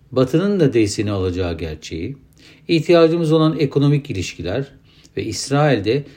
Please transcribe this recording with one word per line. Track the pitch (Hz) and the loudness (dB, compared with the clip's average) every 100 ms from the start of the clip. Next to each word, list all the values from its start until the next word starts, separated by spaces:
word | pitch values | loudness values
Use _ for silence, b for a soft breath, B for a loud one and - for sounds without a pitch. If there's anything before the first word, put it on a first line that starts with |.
| - | -6
Batı'nın | 123 131 160 202 202 | 0 2 2 0 2
da | 139 | 2
desteğini | 117 104 - 104 | 2 0 -2 -4
alacağı | 101 92 90 90 80 | -2 -4 -2 -4 -6
gerçeği, | 82 78 - 82 95 139 _ _ b b - | -8 -10 -12 -10 -10 -12 _ _ b b -2
ihtiyacımız | 165 151 170 160 170 156 | -2 4 6 6 4 2
olan | 160 156 160 | 2 2 0
ekonomik | 139 143 143 143 - | -2 2 2 2 -2
ilişkiler | 95 85 - 82 117 143 - b b b - | -8 -8 -8 -6 -6 -8 -14 b b b -10
ve | |
İsrail'de | 110 101 - 143 151 117 98 139 - | -8 -8 -2 0 2 2 0 -2 -4